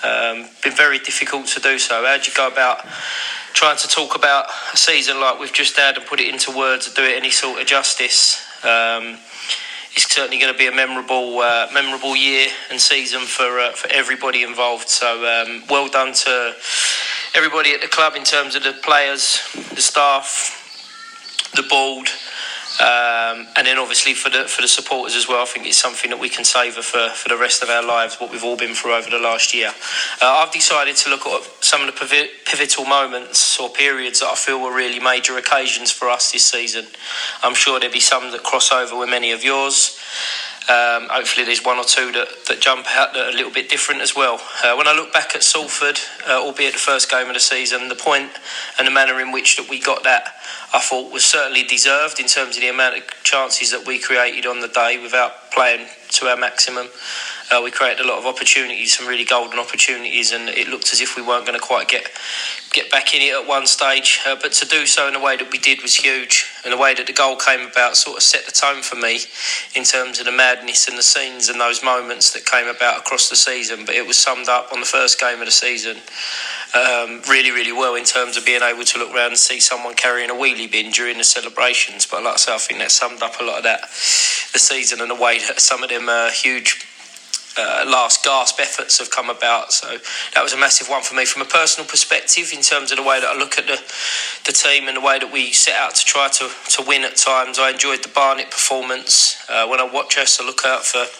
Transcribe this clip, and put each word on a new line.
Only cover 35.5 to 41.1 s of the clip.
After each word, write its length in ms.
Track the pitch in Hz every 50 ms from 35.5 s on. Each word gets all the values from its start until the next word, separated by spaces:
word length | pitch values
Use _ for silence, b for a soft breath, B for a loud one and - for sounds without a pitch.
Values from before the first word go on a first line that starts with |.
| 143 135 131 127 - - 123 117
for 160 | - - 127
us 240 | 123 123 123 - -
this 120 | - 120 -
season. 420 | - - 120 117 113 110 113 110 - - B B B B B B B B B
I'm 140 | - 123 127
sure 240 | - - 135 135 127
there'll 140 | 127 120 113
be 60 | 123
some 300 | - - 139 127 127 127
that 140 | - - -
cross 280 | - - 127 123 -
over 240 | 135 127 123 120 120
with 140 | 120 120 120
many 220 | 123 123 120 117
of 120 | 117 113 120
yours. 540 | 131 135 139 135 139 139 - - - B B B B B B B B B B B B B B B -
Um, 380 | 123 120 120 120 117 117 113
hopefully 360 | 120